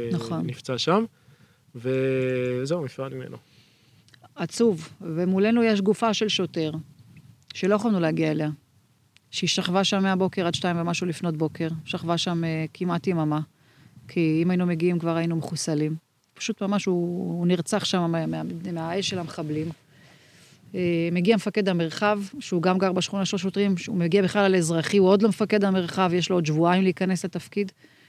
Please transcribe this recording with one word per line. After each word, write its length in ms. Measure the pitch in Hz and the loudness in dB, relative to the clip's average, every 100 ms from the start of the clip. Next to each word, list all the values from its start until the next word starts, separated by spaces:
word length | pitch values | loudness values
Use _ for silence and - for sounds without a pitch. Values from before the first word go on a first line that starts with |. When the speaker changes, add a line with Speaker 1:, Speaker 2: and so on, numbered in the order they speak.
| 117 | -4
Speaker 1:
נכון. 320 | 170 - 165 | -4 -4 -4
Speaker 2:
שנפצע 340 | 165 127 - 123 | -6 -6 -6 -4
שם, 260 | - 196 226 _ _ _ _ _ _ 120 | 2 2 0 _ _ _ _ _ _ -8
וזהו, 1120 | 120 131 135 131 127 127 127 123 135 175 135 | -2 0 0 0 0 0 -2 -2 -2 -4 -4
נפרד 280 | - 135 | -8 -10
ממנו. 240 | 131 127 120 - _ _ _ _ _ _ _ - - | -10 -12 -16 -20 _ _ _ _ _ _ _ -20 -8
Speaker 1:
עצוב, 540 | 170 - 233 165 160 - | -6 2 2 2 -6 -14
ומולנו 600 | 170 160 180 190 208 233 | -8 -2 0 2 4 4
יש 180 | 226 202 | 4 4
גופה 320 | 196 202 226 | 2 2 2
של 140 | 208 214 | 0 0
שוטר, 440 | - 175 170 156 156 - - - - - - - | 0 -2 -2 -4 -4 -10 -18 -20 -20 -20 -20 -20
שלא 220 | - 185 208 | -4 2 2
יכולנו 240 | 226 196 | 2 2
להגיע 320 | 160 160 156 | 2 2 0
אליה, 180 | 156 156 151 _ _ _ _ _ _ _ | 0 -2 -6 _ _ _ _ _ _ _
שהיא 160 | - 180 | -4 -2
שכבה 360 | - 180 180 | -2 0 2
שם 200 | 190 196 | 2 2
מהבוקר 440 | 190 185 185 - 175 | 2 2 0 0 -2
עד 80 | 170 | -2
שתיים 240 | 180 170 | -2 -2
ומשהו 280 | 170 170 180 | -2 -2 -4
לפנות 300 | 160 175 156 | -4 -4 -2
בוקר, 300 | 156 - 165 160 156 | -4 -4 -6 -6 -8
שכבה 320 | 185 165 170 | -6 -2 -2
שם, 260 | 185 170 | -2 -2
אה, 220 | 165 160 156 | -2 -2 -6
כמעט 340 | - 180 170 190 | -6 -4 -2 0
יממה, 320 | 170 151 151 156 _ _ _ - - - | 0 0 -2 -4 _ _ _ -20 -20 -6
כי 320 | 180 160 156 | 0 2 2
אם 60 | 175 | 2
היינו 140 | 180 180 | 2 0
מגיעים 340 | 165 180 175 | 0 0 0
כבר 160 | 165 165 | 0 0
היינו 200 | 165 165 | 0 -2
מחוסלים. 600 | - 156 - 151 156 160 - _ _ | -4 -6 -2 0 -2 -4 -10 _ _
פשוט 280 | - - 214 | -10 -8 -4
ממש 220 | 196 202 190 | -2 -2 0
הוא, 100 | 175 175 175 180 170 | 0 -2 -4 -4 -2
הוא 80 | 175 | 2
נרצח 380 | 180 - 208 - | 2 0 -2 0
שם 260 | 185 170 | 0 0
מה-, 140 | 165 160 | 0 -2
מה-, 160 | 160 165 170 180 | -4 -6 -8 -8
מהאש 360 | 170 165 185 185 | -6 -6 -4 -4
של 100 | 190 | -4
המחבלים. 480 | 160 - 156 151 165 156 _ - - - _ - - - - 190 | -6 -8 -6 -6 -6 -10 _ -20 -20 -20 _ -20 -20 -20 -12 -4
אה, 340 | 180 165 170 | 0 0 0
מגיע 240 | 175 180 220 | 2 4 4
מפקד 340 | 208 214 190 | 2 -2 0
המרחב, 500 | 180 165 - 208 208 196 285 | 0 0 0 0 0 -4 -12
שהוא 220 | - 180 | -4 0
גם 160 | 170 185 | 2 2
גר 140 | 190 | 2
בשכונה 340 | 180 175 202 185 | 0 -2 -2 -2
של 100 | 196 | -2
השוטרים, 420 | 185 196 202 180 | -4 0 0 0
שהוא 200 | - 185 | -2 -2
מגיע 240 | 170 196 | 2 2
בכלל 240 | 185 208 196 | 4 4 4
על 100 | 185 | 4
אזרחי, 420 | 165 165 156 202 | 2 0 2 4
הוא 100 | 185 | 6
עוד 140 | 202 | 6
לא 80 | 214 | 6
מפקד 340 | - 214 214 | 2 0 2
המרחב, 480 | 196 190 170 190 185 | 2 2 0 0 2
יש 160 | 175 160 | 2 2
לו 60 | 180 | 2
עוד 80 | 156 | 2
שבועיים 380 | 156 170 185 | 2 4 4
להיכנס 420 | 190 180 185 180 180 | 4 2 0 -2 -4
לתפקיד. 460 | 180 - 208 190 - - _ | -8 -6 -4 -4 -8 -20 _